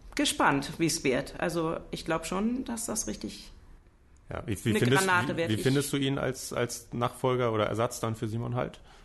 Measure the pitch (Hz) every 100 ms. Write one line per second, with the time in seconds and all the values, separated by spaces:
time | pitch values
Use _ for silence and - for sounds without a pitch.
0 | - - 285 - 247 139 139 - 165 -
1 | 147 123 - - 175 165 160 - - 175
2 | - 160 165 185 220 247 269 226 - 220
3 | - 196 208 - - - - - - _
4 | - - - 82 - 101 117 214 123 131
5 | 190 180 156 - 143 107 92 139 139 143
6 | 135 139 135 127 - - 120 - - 127
7 | 120 - 131 123 120 110 104 104 120 -
8 | 113 110 113 113 120 123 - - - -